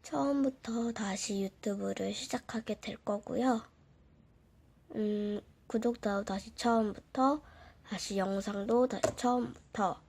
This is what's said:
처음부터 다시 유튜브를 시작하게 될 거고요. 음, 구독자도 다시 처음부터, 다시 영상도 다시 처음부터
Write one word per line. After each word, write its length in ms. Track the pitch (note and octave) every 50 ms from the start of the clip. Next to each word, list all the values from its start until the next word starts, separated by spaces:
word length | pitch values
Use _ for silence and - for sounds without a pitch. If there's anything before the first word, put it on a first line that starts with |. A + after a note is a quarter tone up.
| - -
처음부터 840 | D#4+ C#4+ C#4 C#4 C#4+ C#4+ C4+ C4 C4 - - - A3+ A#3 A#3 A#3
다시 500 | A#3 A3+ A3 G3+ F#3+ - - - G3+ G3
유튜브를 720 | G3 F#3+ - - - G#3 G3+ G3+ G3 G3 G3 - F#3+ G3 G#3
시작하게 680 | - C4 - - B3 - - - A3+ A3+ - G#3 -
될 160 | - G#3+ -
거고요. 640 | - _ - G3+ G#3 - - F3 G#3+ A#3+ C4 A#3+ A3+ - - _ - - _ - _ - _ - _ - _ _ _ _ _ _ - - - - - _ - -
음, 440 | A3 G#3+ G#3+ G#3 G#3 G#3 G#3 G#3 G#3 - - - _ _
구독자도 580 | - - A3+ - A#3+ A#3+ - - G#3+ G3+ G3+ G3+
다시 300 | - F#3+ G3 - A3+ -
처음부터, 880 | - - A#3+ A#3 A3+ A3 G#3 F#3+ - - - _ C4 C4 C4+ D4 D4+ - - - - - - - - -
다시 320 | - G#3 F3+ - - G3+
영상도 680 | G3 F#3 F#3+ G3 G3 G3 G#3 G3+ G3+ G3 A3+ A3+ A#3+ B3+
다시 160 | B3+ - - - - -
처음부터 840 | - - B3 B3 B3 A#3 - - - - - - - G3+ F3+ D3+ - -